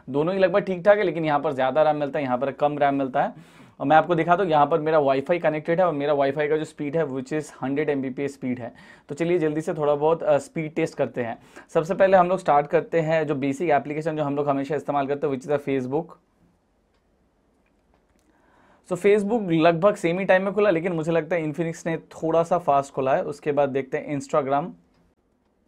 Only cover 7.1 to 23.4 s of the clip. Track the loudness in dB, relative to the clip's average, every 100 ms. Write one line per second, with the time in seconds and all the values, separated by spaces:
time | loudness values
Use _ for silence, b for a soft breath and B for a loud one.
7.1 | -6 -6 -6 -6 -8 -4 -2 -2 -2 -4
8.1 | -6 -8 -6 -8 -8 -10 B B B -14
9.1 | -6 -2 0 0 -2 -4 -2 0 2 2
10.1 | 0 2 0 -2 -8 -6 -4 -4 -4 -4
11.1 | -4 -8 -10 B B -4 -2 -2 2 4
12.1 | 6 4 0 2 2 2 0 0 -2 0
13.1 | 0 0 -2 -4 -2 0 0 0 -6 -4
14.1 | -4 -2 -2 -2 -2 -2 -4 -2 -2 -2
15.1 | -4 -4 -4 -4 -4 -2 -4 -2 -4 -6
16.1 | -14 _ _ _ _ _ _ _ _ _
17.1 | _ _ _ _ _ _ _ _ _ _
18.1 | _ _ b b b b b -8 0 4
19.1 | 4 2 -2 0 4 4 4 2 2 -2
20.1 | 0 2 2 2 0 2 2 0 -2 0
21.1 | -2 0 -2 -2 -4 -6 -6 -6 -8 -10
22.1 | -8 0 0 2 0 2 0 0 -4 0
23.1 | 0 -2 -6